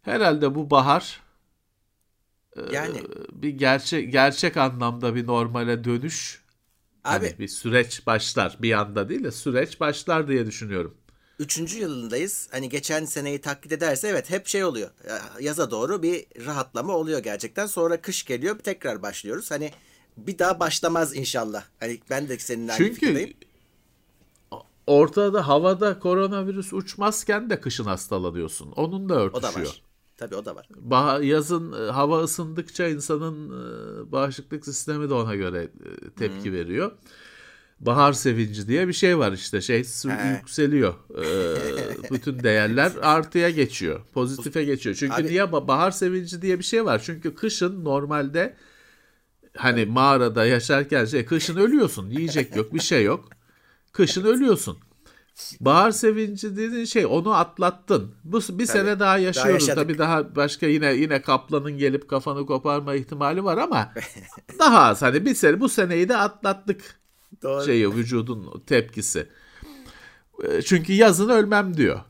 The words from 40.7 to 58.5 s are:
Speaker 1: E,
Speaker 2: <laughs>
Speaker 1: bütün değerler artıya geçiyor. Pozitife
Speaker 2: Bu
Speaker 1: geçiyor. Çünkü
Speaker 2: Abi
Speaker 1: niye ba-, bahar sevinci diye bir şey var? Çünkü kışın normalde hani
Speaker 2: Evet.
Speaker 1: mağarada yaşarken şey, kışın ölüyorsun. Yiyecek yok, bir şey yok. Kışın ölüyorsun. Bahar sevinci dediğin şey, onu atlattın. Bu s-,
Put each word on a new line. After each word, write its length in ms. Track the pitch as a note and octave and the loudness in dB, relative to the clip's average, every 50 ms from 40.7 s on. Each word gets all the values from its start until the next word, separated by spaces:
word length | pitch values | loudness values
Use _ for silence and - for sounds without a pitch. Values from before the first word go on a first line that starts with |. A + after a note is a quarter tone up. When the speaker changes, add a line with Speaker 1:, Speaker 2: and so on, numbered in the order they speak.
| D3 C#3+ A#2+ F#2 F2 - - _ - - D#2+ D#2 F2 G2 F2+ E2 D#2+ C#2+ D2 D2 C2+ - - - - - - - | 4 4 4 2 0 -4 -16 _ -8 -6 -2 -2 0 0 0 0 0 -2 -2 -2 -4 -4 -4 -6 -8 -10 -6 -6
Speaker 1:
E, 20 | |
Speaker 2:
<laughs> 0 | |
Speaker 1:
bütün 320 | C3 B2 - D3 C3 B2 B2 | -6 -4 -4 -4 -4 0 2
değerler 480 | A2+ G#2+ G#2+ G#2 G#2+ A2+ C3 D3 F3+ F3 - | 4 4 4 4 4 2 2 2 2 0 2
artıya 480 | - D#3 D3+ D#3+ D#3+ D#3+ - F3 E3+ F3 | 2 4 4 4 2 2 2 2 2 4
geçiyor. 520 | E3 D3+ C3 A2+ - - F#2 D#2 D2+ - - _ _ | 4 2 0 0 0 -4 -4 -2 -4 -4 -8 _ _
Pozitife 480 | C3 B2+ B2 C3+ C3 A#2 D3 - D#3+ | -2 -2 -2 -4 -6 -8 -4 -4 -2
Speaker 2:
Bu 40 | D3 | 0
Speaker 1:
geçiyor. 300 | C#3+ C#3 C3+ - A#2 F#2+ | 0 -2 -2 -2 -6 -4
Çünkü 180 | - C#3+ C3+ C#3+ | -2 -2 -2 0
Speaker 2:
Abi 140 | E3+ D#3+ | -2 -2
Speaker 1:
niye 160 | D#3+ E3+ F#3 G3+ | 0 2 0 0
ba-, 240 | F#3 E3 D3 - | 2 0 -2 2
bahar 240 | C3 C3 C#3+ E3+ F#3+ | 2 2 4 2 0
sevinci 500 | F#3 - F#3+ F3+ F#3 F#3 F3+ E3+ F3+ E3+ | 2 0 0 0 0 -2 -4 -6 -10 -4
diye 180 | F3+ F#3+ F#3 F3 | 0 0 0 0
bir 40 | F3+ | 0
şey 220 | - - A3+ A3+ | 0 0 2 2
var? 160 | F#3 A#2+ A2 - | 2 0 0 0
Çünkü 300 | - E3 D#3 - D#3+ - | -6 -10 -6 -6 -8 -6
kışın 500 | - - A3 A3 - F3+ F3+ G3 F#3+ E3 | -2 -4 -4 -2 0 -2 -2 -2 -4 -2
normalde 680 | D3 C#3 C#3 C#3+ D3 D3+ D3 C#3 C#3 D3 E3 F#3+ B3+ - _ _ _ _ _ _ _ _ _ _ _ _ _ _ _ _ _ _ _ _ | -2 0 0 0 -2 -2 -2 -2 -2 0 -2 -2 -2 -4 _ _ _ _ _ _ _ _ _ _ _ _ _ _ _ _ _ _ _ _
hani 220 | - A#2+ B2+ A#2+ A#2 | 0 0 2 2 2
Speaker 2:
Evet. 100 | A2 G#2 | 2 2
Speaker 1:
mağarada 560 | A#2 B2+ C3 C#3 C#3 B2+ B2+ A2+ A2 A#2 A2 | 4 4 6 6 6 6 4 2 2 2 4
yaşarken 600 | A#2+ B2+ A#2+ A#2 - C#3+ C#3 C#3+ C#3+ D3+ C3+ A2+ | 4 4 2 2 2 2 2 2 2 2 0 2
şey, 200 | A2+ D3+ C3 A#2 | 2 0 -2 0
kışın 300 | - E3 D#3+ - - E3 | 0 0 0 0 -2 2
ölüyorsun. 520 | F#3 G3+ A#3 C#4+ D4 A3 D#3 - A2 F#2+ G2 | 2 4 4 6 4 4 2 0 -6 -8 -6
Yiyecek 460 | A#2 D3+ E3 D#3+ D3 D#3 B2 - - | -4 -4 -4 0 0 -2 -2 0 -2
yok, 180 | G#2+ G#2+ - D#3 | -2 -2 -2 -2
bir 60 | D#3+ | -4
şey 240 | - - F3 C3 G#2 | 0 2 4 4 4
yok. 260 | - D3+ F#3 - - - _ _ _ _ _ _ _ _ _ _ _ | 4 2 0 -4 -18 -20 _ _ _ _ _ _ _ _ _ _ _
Kışın 320 | - - F#3 C#3+ - F#3+ F#3+ | 2 2 2 4 4 2 2
ölüyorsun. 520 | G#3+ A#3 B3+ C#4 B3 G3 - - - E2 - - _ _ _ _ - _ _ _ _ _ - - - - - | 4 4 4 6 4 4 2 0 -8 -10 -12 -16 _ _ _ _ -20 _ _ _ _ _ -18 -16 -16 -14 0
Bahar 320 | B2 C3+ D3 E3+ G3 A3+ | 4 6 6 8 6 6
sevinci 680 | G#3+ G#3+ - A3 G#3+ G#3+ A3 G#3 G#3 G3 - G#3+ F#3+ | 2 4 2 2 4 2 -2 -4 -6 -8 -8 -8 -4
dediğin 280 | G3+ A3 A3+ A#3+ A#3+ A#3 | -4 -4 -4 -4 -6 -6
şey, 200 | A3+ - A#3 F3 | -2 0 0 2
onu 280 | A#2+ C3 E3 E3+ F#3+ G3 | 2 0 0 2 2 2
atlattın. 840 | D#3+ E3+ - - - F3+ F3+ F3+ - _ - G3+ B2 F#2+ A2 - _ - | 2 2 0 -2 0 0 0 0 -4 _ 0 0 0 0 -6 -14 _ -10
Bu 180 | D#3 F#3+ A3+ | -2 -2 -2
s-, 180 | - - | -2 -2